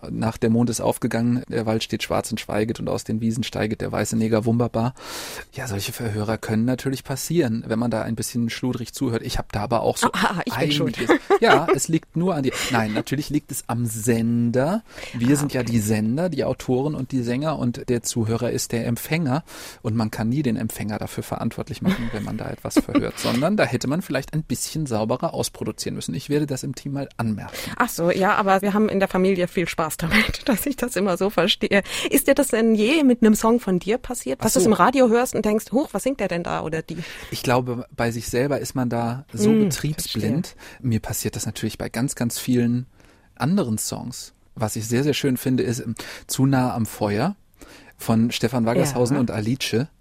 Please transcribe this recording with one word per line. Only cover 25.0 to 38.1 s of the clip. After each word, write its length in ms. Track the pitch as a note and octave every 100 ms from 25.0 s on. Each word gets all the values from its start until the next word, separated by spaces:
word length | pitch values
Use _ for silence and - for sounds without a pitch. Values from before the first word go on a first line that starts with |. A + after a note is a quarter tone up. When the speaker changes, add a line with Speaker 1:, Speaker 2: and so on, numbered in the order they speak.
| A2 B2+ E3
Speaker 1:
ausproduzieren 640 | C#3+ A#2+ - A#2 - - G2+
müssen. 180 | -
Ich 160 | D#3+ -
werde 160 | C#3+ D3+
das 160 | E3
im 120 | - C3
Team 180 | -
mal 160 | C#3 C#3 _
anmerken. 360 | A2+ G#2 F2 - - -
Speaker 2:
Ach 120 | A#3+
so, 220 | - E3+
ja, 240 | F3+ F#3+ G#3
aber 260 | G3 F#3+
wir 120 | G3+
haben 160 | G3+ G#3+
in 100 | G3
der 80 | F#3+
Familie 400 | F#3 F#3+ F#3+ F3
viel 200 | - E3
Spaß 300 | - D#3+ -
damit, 440 | E3 G#3 G#3+ -
<laughs> 40 | -
dass 180 | A3+ -
ich 100 | -
das 180 | B3 -
immer 220 | G3+ F3
so 120 | F#3+
verstehe. 540 | - G3 - G#3 G3+ - - F4
Ist 180 | - -
dir 80 | C#4
das 120 | C#4
denn 260 | G#3+ A3+ A3
je 280 | G#3+ D#4+
mit 180 | C#4 B3
einem 140 | A3 G#3+
Song 240 | A3+ A#3
von 200 | - F3+
dir 180 | - A#3
passiert, 420 | - B3 - C4
Speaker 1:
Ach 40 | -
Speaker 2:
dass 80 |
du 60 | -
es 40 | F4+
Speaker 1:
so. 40 |
Speaker 2:
im 40 |
Radio 360 | G#3+ G#3+ C4 B3+
hörst 260 | A#3 B3+ -
und 80 | G#3+
denkst, 260 | G#3+ -
„Huch, 180 | A3+ D#4
was 120 | G3+
singt 160 | C4 C#4
der 80 | G3
denn 160 | E3+
da?“ 180 | F3 E3
oder 180 | E3 D#3+
die? 160 | - E3 E3 - -
Speaker 1:
Ich 120 | -
glaube, 420 | - B2 B2+ A#2+ - -
bei 160 | A#2